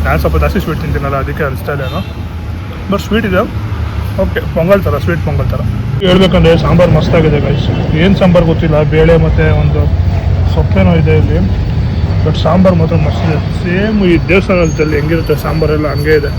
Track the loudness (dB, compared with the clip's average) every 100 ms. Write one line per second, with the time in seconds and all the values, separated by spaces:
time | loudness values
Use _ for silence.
0 | -2 -2 0 0 0 -2 -4 -6 -4 -4
1 | -4 -4 -4 -4 -6 -6 -6 -6 -6 -6
2 | -8 -10 -10 -10 -8 -10 -10 -10 -6 -6
3 | -2 -4 0 -2 -2 -6 -6 -6 -6 -6
4 | -6 -4 -2 -4 -4 -2 2 2 2 -2
5 | -2 -4 -2 -2 -2 -2 -4 -4 -4 -2
6 | 2 2 4 4 4 4 2 4 4 2
7 | 2 2 2 0 0 -2 -2 -2 -2 0
8 | 2 4 4 4 2 0 0 2 2 2
9 | 4 4 4 2 2 2 2 0 0 0
10 | 0 0 0 0 0 0 2 2 4 2
11 | 2 2 2 2 0 0 -2 -2 -2 -2
12 | 0 0 0 0 2 4 4 2 0 0
13 | 0 0 0 -2 -2 -4 -2 0 0 2
14 | 2 2 2 0 2 0 0 0 -2 0
15 | 0 -2 0 -2 -2 -2 0 0 -2 -2
16 | 0 0 0